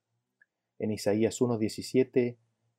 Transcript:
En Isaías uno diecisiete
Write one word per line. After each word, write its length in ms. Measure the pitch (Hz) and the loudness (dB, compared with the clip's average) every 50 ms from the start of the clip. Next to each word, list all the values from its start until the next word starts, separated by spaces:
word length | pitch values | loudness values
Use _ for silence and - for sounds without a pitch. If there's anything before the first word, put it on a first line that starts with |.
| _ _ _ _ _ _ _ _ _ _ _ _ _ _ _ - | _ _ _ _ _ _ _ _ _ _ _ _ _ _ _ -8
En 100 | 110 107 | -6 -4
Isaías 500 | 107 101 - 104 101 107 113 107 - - | -4 -2 0 0 2 2 2 0 2 0
uno 160 | 123 123 120 | 0 0 0
diecisiete 840 | 107 110 101 - - 92 - - 127 131 - - 131 120 120 120 _ _ _ _ _ _ _ _ | 0 -2 -4 -4 -6 -8 -2 2 2 2 2 2 0 0 0 -2 _ _ _ _ _ _ _ _